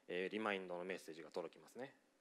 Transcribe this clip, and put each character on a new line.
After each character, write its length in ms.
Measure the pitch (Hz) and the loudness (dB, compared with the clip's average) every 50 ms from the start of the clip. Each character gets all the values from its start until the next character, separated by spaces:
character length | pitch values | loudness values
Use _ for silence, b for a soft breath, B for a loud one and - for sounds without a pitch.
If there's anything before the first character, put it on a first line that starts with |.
| B | B
え 200 | - 90 90 92 90 | 0 2 2 4 4
ー、 40 | 95 | 2
リ 60 | 107 | 4
マ 140 | 110 107 101 | 4 4 4
イ 60 | 95 | 2
ン 80 | 92 | 2
ド 100 | 90 90 | 0 0
の 60 | 87 90 | 0 0
メ 120 | 95 92 | 0 -2
ッ 40 | 82 | -2
セ 120 | - - | -4 -8
ー 40 | 78 | -10
ジ 80 | 82 78 | -10 -10
が 60 | 76 | -4
届 260 | - 92 85 80 - | -2 -2 -2 -2 -6
き 40 | 82 | -10
ま 100 | 80 - | -18 -12
す 60 | - | -8
ね。 160 | 117 131 139 - - _ _ _ _ | -8 -8 -8 -8 -18 _ _ _ _